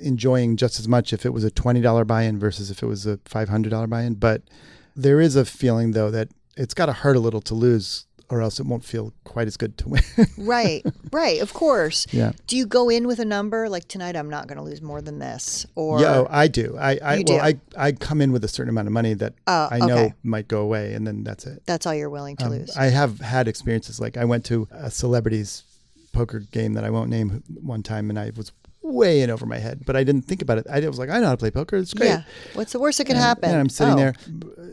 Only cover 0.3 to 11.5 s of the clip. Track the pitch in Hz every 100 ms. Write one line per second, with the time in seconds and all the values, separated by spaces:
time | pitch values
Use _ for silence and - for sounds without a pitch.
0.3 | 127 120 110 123 - 110 123 - 110 123
1.3 | 120 107 - 123 123 117 117 110 113 110
2.3 | 104 104 98 98 98 113 101 107 101 -
3.3 | 110 104 107 107 113 113 117 120 101 113
4.3 | 107 - - - - _ 135 139 147 165
5.3 | 135 120 - 127 113 117 110 107 113 110
6.3 | _ _ - 123 - 156 - 139 127 113
7.3 | 107 - 113 123 113 - - - _ -
8.3 | 120 110 - 135 117 - 113 107 - -
9.3 | 117 110 - 107 - - - - - 208
10.3 | - 208 240 202 151 - - - 302 285
11.3 | 156 208